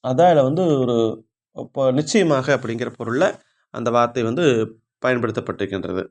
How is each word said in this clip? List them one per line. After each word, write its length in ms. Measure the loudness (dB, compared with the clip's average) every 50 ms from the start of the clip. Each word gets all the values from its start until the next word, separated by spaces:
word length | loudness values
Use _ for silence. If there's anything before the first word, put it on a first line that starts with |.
| -4 -2
அதான் 220 | 2 4 4 6
இதுல 120 | 6 6
வந்து 360 | 4 2 0 0 2 2 2 2
ஒரு 480 | 2 2 2 2 0 0 -2 -6 -16 _ _ _ _ _
இப்போ 400 | _ -14 -14 -10 _ 0 0 2
நிச்சயமாக 640 | 2 0 -2 0 2 2 2 2 0 0 0 0 -2
அப்படிங்கிற 360 | -2 -2 -6 -6 -6 -6 -8 -8 _ -8
பொருள்ல 340 | -6 -2 0 0 -2 -2 -8 _ _ _ _ _ _
அந்த 200 | -10 -6 -4 0
வார்த்தை 320 | 2 2 2 2 0 -4
வந்து 520 | -2 -2 -2 2 2 2 2 2 -2 -4 -8 _ _ _ _ _ -2
பயன்படுத்தப்பட்டிருக்கின்றது. 1000 | -2 0 0 -2 -4 -4 -6 -6 -8 -6 -6 -6 -6 -4 -6 -6 -4 -6 -6 -6 -8